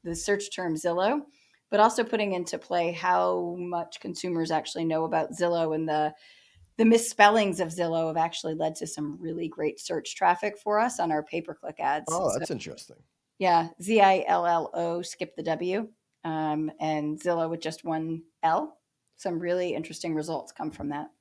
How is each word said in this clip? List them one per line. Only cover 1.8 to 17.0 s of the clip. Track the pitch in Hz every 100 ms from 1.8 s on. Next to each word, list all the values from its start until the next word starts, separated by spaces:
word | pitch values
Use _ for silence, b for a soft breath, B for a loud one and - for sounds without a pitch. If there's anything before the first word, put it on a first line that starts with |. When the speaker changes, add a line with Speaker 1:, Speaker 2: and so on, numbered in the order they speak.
| 220 220
Speaker 1:
putting | 226 220 208
into | 185 175 -
play | - 175 170
how | 165 175 180 180 180 175 175
much | 175 175 170 -
consumers | - - 180 170 160
actually | 156 - 175 165
know | 160
about | 160 160 156
Zillow, | 165 175 170 165 156
and | 160
the, | 151 151 151 B B B B _ -
the | 226
misspellings | 233 226 - 208 220 202 170
of | 170
Zillow | 165 170 165 165
have | 160
actually | 165 - 170
led | 160 160 160
to | 170
some | - 147 156
really | 170 165 165
great | - 151 -
search | - 165 - -
traffic | 185 180 208 202
for | - 208
us | 233 240
on | 170
our | 151
pay-per-click | 151 165 165 156 - 147
ads. | 135 151 151
Speaker 2:
Oh, | 165 170
Speaker 1:
So | 131
Speaker 2:
that's | -
interesting. | 127 - - - - _ _ _ _
Speaker 1:
Yeah, | 185 170 165 -
Z | 180 220
I | 196 190 -
L | 175
L | 170 170 156
O, | - 170 170
skip | 175 - 175 -
the |
W, | 160 170 175 190 220 _ _ _
um, | 170 160 156 151 156 -
and | 160 156